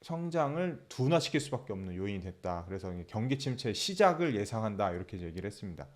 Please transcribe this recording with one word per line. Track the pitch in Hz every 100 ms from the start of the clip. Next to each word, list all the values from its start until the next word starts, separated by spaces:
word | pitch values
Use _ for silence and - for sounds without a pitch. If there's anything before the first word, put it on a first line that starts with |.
성장을 | - 165 170 165 143 151 180 151 -
둔화시킬 | - 127 165 - 151
수밖에 | - 127 -
없는 | 98 95 90
요인이 | 98 101
됐다. | 92 90 92 87 87
그래서 | 95 92
이게 | 87 87
경기 | 110 117 135
침체의 | 139 123 120
시작을 | 101 - 190 196 165 170 110
예상한다. | 101 113 110 101 98
이렇게 | 90 92 95
이제 | 87
얘기를 | 82 95
했습니다. | - 101 80 69